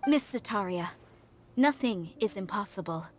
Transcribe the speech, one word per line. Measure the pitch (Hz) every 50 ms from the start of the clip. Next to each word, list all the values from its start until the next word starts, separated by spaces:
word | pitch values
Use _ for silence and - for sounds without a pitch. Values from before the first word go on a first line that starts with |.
| -
Miss | 285 302 294 - -
Sataria, | - 247 - - 226 208 196 180 180 175 170 170 - - - - - - - _ - - - - -
nothing | - 262 294 285 - - 240 220 180 170 165 - -
is | 226 208 -
impossible. | 202 190 165 - 208 202 202 - - 165 170 165 160 165 - -